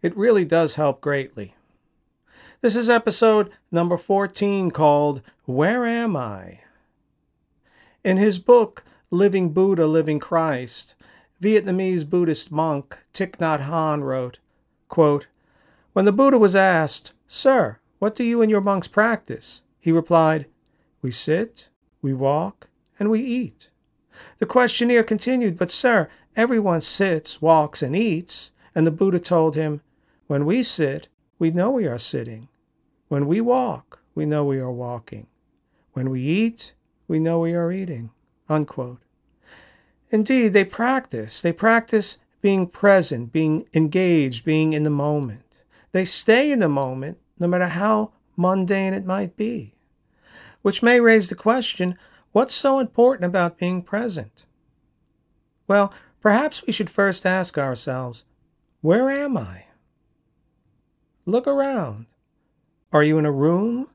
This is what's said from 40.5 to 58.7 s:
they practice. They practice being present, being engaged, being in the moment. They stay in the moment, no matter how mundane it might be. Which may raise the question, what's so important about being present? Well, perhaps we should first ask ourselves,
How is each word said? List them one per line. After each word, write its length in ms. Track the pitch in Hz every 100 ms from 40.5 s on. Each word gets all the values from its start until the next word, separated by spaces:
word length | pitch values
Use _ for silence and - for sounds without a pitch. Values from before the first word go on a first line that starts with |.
they 100 | 196
practice. 760 | 196 - 240 269 254 123 110 -
They 100 | 170
practice 640 | 170 220 226 226 220 202 - _ _
being 260 | 202 196 185
present, 640 | - 202 196 156 123 117
being 360 | 160 156 156 -
engaged, 680 | 160 156 185 185 165 139 117 160
being 260 | 156 156
in 120 | 156
the 40 | 151
moment. 540 | 147 143 151 131 107 _ _ _ _ _
They 140 | 185 185
stay 440 | - - 226 294
in 100 | 269
the 80 | 175
moment, 480 | 139 131 131 135 175 _ _
no 40 | 175
matter 220 | 180 180
how 440 | 170 208 214 214 _ _ -
mundane 560 | 180 190 185 196 190
it 140 | 190 185
might 280 | 190 190
be. 400 | _ 214 233 104 _ _ _ _ _ _ - - _
Which 220 | 196 196
may 180 | 233 247
raise 300 | 233 226 190
the 40 |
question, 640 | - - 254 233 - 180 180 _ _ _
what's 220 | 208 269
so 240 | - 277 269
important 460 | 254 - 247 269
about 320 | 180 185 175 170
being 240 | 180 185
present? 640 | 175 202 240 170 107 _ _ _ _ _ _ _ _ _ _ _ _ _ _
Well, 240 | 202 202 - _ _
perhaps 420 | 214 208 302 - -
we 60 |
should 160 | - 196
first 340 | - 202 185
ask 320 | 185 185 180 -
ourselves, 720 | 139 123 - 127 123 117 _ _ _ _ _